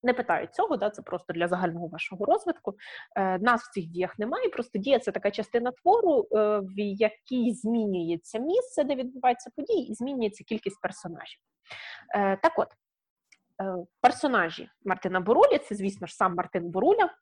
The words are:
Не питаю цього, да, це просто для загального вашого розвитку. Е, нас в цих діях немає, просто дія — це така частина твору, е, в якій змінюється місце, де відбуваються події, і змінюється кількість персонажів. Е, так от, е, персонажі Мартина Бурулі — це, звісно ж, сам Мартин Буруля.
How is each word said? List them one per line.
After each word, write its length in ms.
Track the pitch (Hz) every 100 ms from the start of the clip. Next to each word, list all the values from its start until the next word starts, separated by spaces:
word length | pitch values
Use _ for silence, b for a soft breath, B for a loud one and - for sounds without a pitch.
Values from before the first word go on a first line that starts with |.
Не 120 | 240
питаю 340 | 247 233 170 -
цього, 240 | - 415 269
да, 140 | 202
це 120 | -
просто 300 | - 180 _
для 160 | 165 175
загального 380 | 180 180 165 170
вашого 380 | 165 - 185
розвитку. 500 | 202 392 370 330 - 202 B B B -
Е, 220 | 190 185
нас 240 | 220 233
в 100 | -
цих 140 | - 165
діях 320 | 170 185 -
немає, 300 | 208 381 494
просто 300 | - 240 202
дія — 200 | 220 262
це 120 | -
така 180 | 190 202
частина 400 | 208 214 240 240
твору, 580 | 247 339 440 415 285 -
е, 260 | 214 214 214
в 200 | 196 196
якій 760 | 208 196 214 - - 254 240
змінюється 840 | 196 214 233 214 185 165 170 - 220
місце, 460 | 269 403 508 -
де 100 | 277
відбуваються 560 | 277 254 262 247 247 - -
події, 320 | 285 440 254
і 60 |
змінюється 500 | 214 247 277 220 202
кількість 360 | - 214 - 196
персонажів. 600 | 233 - 175 170 - - _ _ _ B B B B
Е, 220 | 208 202 196
так 160 | - -
от, 100 | - _ _ _ _ _ _ _ _ _
е, 260 | 190 185 180 _
персонажі 680 | 247 269 302 240 170 - - _
Мартина 360 | - 185 190 185
Бурулі — 380 | 180 262 554 359 -
це, 60 |
звісно 320 | 202 196 196 175
ж, 80 |
сам 200 | - 190
Мартин 360 | 170 175 190 170
Буруля. 440 | 180 262 415 370 -